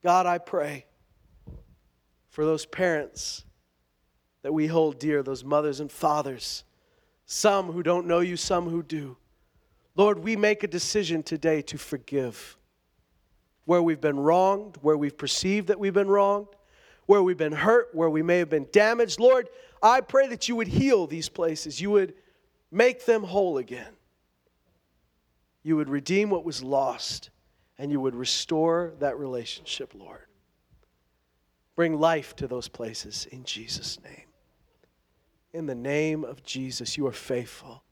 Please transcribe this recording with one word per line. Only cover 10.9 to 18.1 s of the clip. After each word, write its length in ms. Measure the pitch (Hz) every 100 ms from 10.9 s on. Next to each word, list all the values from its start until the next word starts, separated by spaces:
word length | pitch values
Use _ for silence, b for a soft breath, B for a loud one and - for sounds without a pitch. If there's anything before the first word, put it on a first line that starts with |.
| 214 175 165
today 400 | 156 156 165 156
to 160 | 143 147
forgive 800 | - 139 - 139 127 110 - - _ _ _ _ _ _ _ _ _ _
where 180 | - 175
we've 180 | 170 151
been 180 | 151 143
wronged, 580 | 143 175 190 196 208 165
where 140 | 143 156
we've 200 | 143 -
perceived 520 | 143 - 190 208 180
that 100 | 208
we've 160 | 196
been 140 | 190 196
wronged, 400 | 202 202 202 202 _ b b b b -
where 160 | 202
we've 160 | 185 175
been 140 | 151
hurt, 360 | 151 185 240 233
where 160 | 165 165